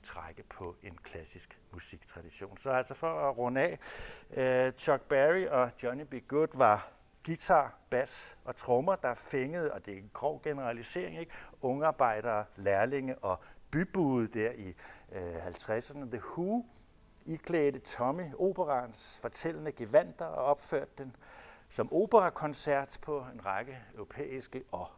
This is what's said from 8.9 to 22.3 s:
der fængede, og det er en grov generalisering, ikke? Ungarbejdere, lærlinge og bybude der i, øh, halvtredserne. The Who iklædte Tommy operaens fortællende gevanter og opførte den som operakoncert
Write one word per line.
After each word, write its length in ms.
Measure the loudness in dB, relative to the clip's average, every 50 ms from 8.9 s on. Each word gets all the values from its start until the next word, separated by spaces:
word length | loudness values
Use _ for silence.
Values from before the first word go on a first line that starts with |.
| 2
der 180 | 2 2 -2 -2
fængede, 600 | -2 -6 -4 -2 0 0 0 -2 -2 -2 -2 -4
og 120 | -4 -8
det 80 | -10 -12
er 40 | -12
en 140 | -12 -14 -10
grov 280 | -2 -2 -2 -2 -2 -4
generalisering, 760 | -6 -4 -2 -2 -4 -4 -4 -8 -8 -6 -6 -6 -6 -8 -10
ikke? 120 | -10 -10 -12 -16 -16 -18 -16 -4
Ungarbejdere, 840 | -2 0 0 4 2 2 4 4 4 4 4 2 0 0 0 0 -2 -4 -10
lærlinge 640 | -2 2 4 4 4 4 4 2 -2 -2 -2 -6 -4
og 220 | -2 -2 -2 -2 -4 -18 -20 -20 -14 -2
bybude 560 | 0 0 0 0 0 2 2 4 4 2 2 0
der 240 | 0 0 0 0
i, 160 | -2 -4 -10 -10 -12 -12 -16 -20 -20 -20 -20 -12
øh, 300 | -10 -8 -6 -6 -6 -6
halvtredserne. 680 | -6 -8 -8 -8 -4 -2 -2 -2 -2 -6 -10 -10 -10 -8
The 100 | -8 -8
Who 440 | -8 -8 -6 -4 -2 0 0 0 -2 -4 -16 -20 -20 -20 -20 -20 -20 -20 -20 -18 -10
iklædte 540 | -8 -8 -8 -4 0 2 4 4 4 2 0
Tommy 540 | -8 -8 -4 0 0 0 0 -2 -4 -8 -2 0
operaens 800 | 0 0 2 0 0 0 2 0 0 -4 -10 -14 -12 -12 -12 -8
fortællende 500 | -8 -8 -6 -4 -4 -4 -4 -4 -6 -8
gevanter 540 | -6 -6 -6 6 6 6 6 6 -6 -8 -8
og 200 | -6 -4 -2 2
opførte 460 | 2 2 2 2 -2 -2 -2 -2 -4 -10 -12
den 180 | -12 -12 -12 -16 -20 -20 -20 -20 -20 -20 -20 -20 -20 -12
som 240 | -2 -2 -2 2 4
operakoncert 1040 | 2 2 8 8 8 8 6